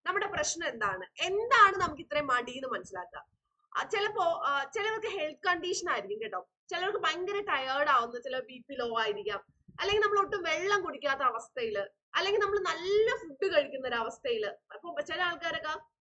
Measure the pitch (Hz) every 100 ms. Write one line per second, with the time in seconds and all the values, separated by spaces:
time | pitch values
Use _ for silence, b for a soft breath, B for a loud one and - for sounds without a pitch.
0 | 320 381 415 359 302 330 320 240 208 185
1 | 185 - 339 392 466 508 403 381 339 302
2 | - 294 285 247 240 254 262 208 - 185
3 | 180 156 - _ _ _ _ - 269 415
4 | 415 415 339 330 311 285 269 - 415 440
5 | 427 381 302 302 - 349 359 381 349 247
6 | 196 214 220 185 - _ - 339 370 427
7 | 339 330 370 403 403 285 262 269 294 262
8 | 240 240 269 254 262 254 247 254 240 226
9 | 220 202 202 202 - _ - - 381 415
10 | 415 415 381 415 339 320 381 403 349 302
11 | 285 269 262 226 - - 226 202 196 _
12 | _ - 381 415 403 403 370 320 359 415
13 | 440 480 339 269 392 320 285 262 254 233
14 | 226 - 262 226 208 - - - 349 294
15 | 294 320 359 339 339 320 311 311 - _